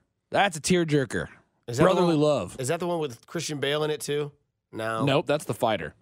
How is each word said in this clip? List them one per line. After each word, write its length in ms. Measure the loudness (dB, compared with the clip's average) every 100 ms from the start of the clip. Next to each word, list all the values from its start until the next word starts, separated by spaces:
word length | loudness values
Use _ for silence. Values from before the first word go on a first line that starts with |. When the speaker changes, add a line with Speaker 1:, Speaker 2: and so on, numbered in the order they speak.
| _ _ _
Speaker 1:
that's 260 | 0 0 0
a 40 |
tearjerker. 680 | 0 2 4 2 0 -4 -6 -12 _ _ -8
Speaker 2:
Is 80 | 4
that 60 |
the 40 | 4
Speaker 1:
Brotherly 280 | 6 4 4
Speaker 2:
one, 40 |
Speaker 1:
love. 360 | 2 2 -2 -6
Speaker 2:
is 100 | -4
that 120 | -2
the 60 | -2
one 100 | -2
with 260 | -4 -8 -10
Christian 320 | -8 -6 -4
Bale 240 | -2 0
in 60 | 0
it, 100 | -2
too? 320 | -4 -4 -4 -10 _ _ _
No. 320 | -8 -4 0
Speaker 1:
Nope, 220 | 2 2 2
that's 180 | -2
The 100 | -2
Fighter. 400 | -2 0 0 -4 -10